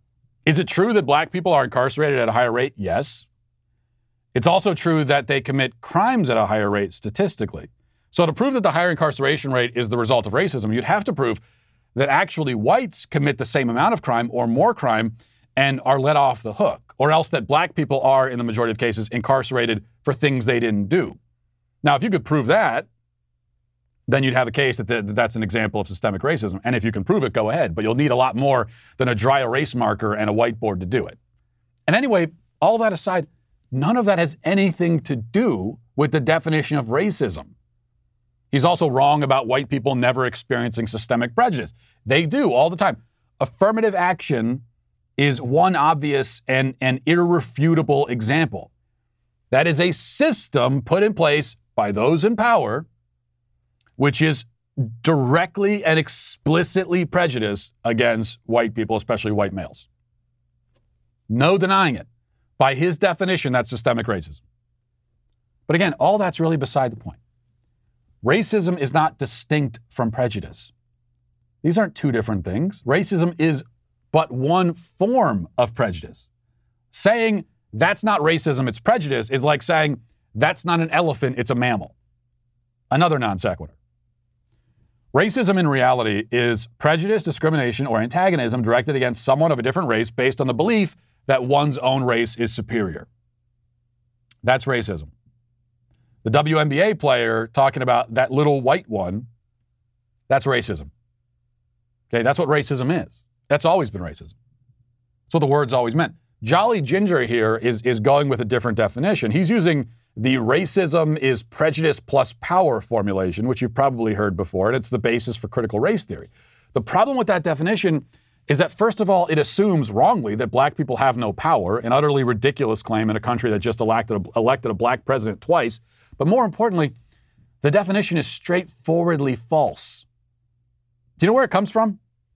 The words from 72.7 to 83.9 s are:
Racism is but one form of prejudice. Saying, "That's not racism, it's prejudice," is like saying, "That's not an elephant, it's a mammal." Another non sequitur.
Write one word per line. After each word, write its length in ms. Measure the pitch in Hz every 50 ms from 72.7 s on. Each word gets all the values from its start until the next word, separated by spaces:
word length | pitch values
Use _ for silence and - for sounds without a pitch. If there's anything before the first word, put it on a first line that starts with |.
| - - -
Racism 520 | 120 139 180 202 - 202 170 165 175 170 -
is 240 | 156 165 151 127 - - _ _ _ _ _ _ _ _
but 220 | - 160 160 - 123
one 400 | 127 131 147 170 185 185 170 165
form 720 | - - - _ _ 190 214 247 262 208 147 110 95 82 - _ -
of 160 | 123 110 113
prejudice. 560 | - 123 104 90 82 78 - - - - _ _ _ _ _ _ _ _ _ _ _ _ _
Saying, 540 | - - - 196 226 233 226 226 214 190 - - _ _ _ _ -
"That's 280 | 110 160 185 202 - -
not 180 | 220 208 170
racism, 460 | 147 156 170 156 - 160 135 127 131
it's 140 | 123 110 -
prejudice," 480 | - - 233 240 156 143 135 120 110 113
is 160 | 135 131 123
like 180 | 151 147 143 -
saying, 380 | - 170 156 156 147 135 113 - _ _ _ _ _ _
"That's 300 | 107 139 156 175 - -
not 160 | 175 170 165
an 100 | 165 160
elephant, 480 | - 156 175 160 135 - 147 127 123 123
it's 120 | 120 -
a 40 | 131
mammal." 400 | 120 123 123 117 101 - - - _ _ _ _ _ _ _ _ _ _ _ _ _ _ _ _ _ _ _
Another 280 | 131 143 175 170 156 135
non 180 | 123 107 98
sequitur. 380 | 92 - 104 87 - 80 76 - _ _ _